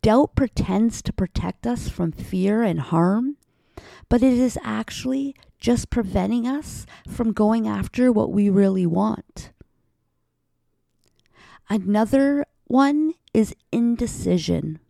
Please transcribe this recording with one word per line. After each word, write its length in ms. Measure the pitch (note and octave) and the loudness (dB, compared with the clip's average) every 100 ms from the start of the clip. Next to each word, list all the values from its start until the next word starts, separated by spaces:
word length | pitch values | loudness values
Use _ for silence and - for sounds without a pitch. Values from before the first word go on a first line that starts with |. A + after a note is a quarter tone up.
Doubt 340 | - A3+ D4+ - | 4 4 4 2
pretends 640 | C4 - - F#3+ A#3 - | -2 -2 -2 2 0 -2
to 100 | - | -8
protect 520 | - F#3 - F3+ - A#3 | -4 -4 -4 -6 -6 -6
us 220 | B3 - | -6 -6
from 240 | - E3+ | -4 -6
fear 500 | - - F#3 F#3+ G#3+ | -6 -6 -2 0 2
and 200 | A3+ D#3+ | 0 -2
harm, 560 | C3 E3 F3 G#3 B3+ C#4+ _ _ _ - - - - | -2 2 2 2 -2 -6 _ _ _ -20 -20 -20 -2
but 120 | A#3+ | 2
it 120 | C4 | 4
is 260 | B3 B3+ A3+ | 4 0 -2
actually 720 | A3 G#3+ A3 - B3+ C4 C#4 - _ _ | -6 -6 -8 -8 -6 -4 -6 -10 _ _
just 300 | - A#3+ - | 0 0 0
preventing 560 | - G3+ F#3 F#3 A#3+ A#3 | -4 -2 -2 0 -2 -2
us 400 | C#4+ - - - - - | -6 -8 -16 -18 -20 -16
from 240 | - A3+ | -4 -4
going 360 | G#3 G#3+ A3+ G#3+ | 2 2 2 -2
after 440 | G#3 G3 - B3+ | -4 -6 2 2
what 220 | G#3+ - | 4 2
we 160 | G#3 G3+ | 2 2
really 380 | G3 G3 F#3+ F3 | 4 4 2 0
want. 640 | E3+ G#3+ - - - - _ - _ _ _ _ _ _ _ _ _ _ _ _ _ _ _ _ _ - - _ | 0 0 -2 -8 -20 -20 _ -20 _ _ _ _ _ _ _ _ _ _ _ _ _ _ _ _ _ -20 -20 _
Another 760 | G#3 F#3 G#3 A3 C4+ C#4 C#4+ C#4+ _ _ | -4 0 0 4 4 4 2 -2 _ _
one 480 | B3 C#4 D4 D#4 E4+ _ | 4 4 2 0 -4 _
is 220 | - G#3+ - _ | 0 0 -4 _
indecision. 1080 | - A#3 A#3 - - - F3 D#3 E3+ D#3 D#3 _ | -2 0 0 -4 -4 0 0 0 -2 -2 -10 _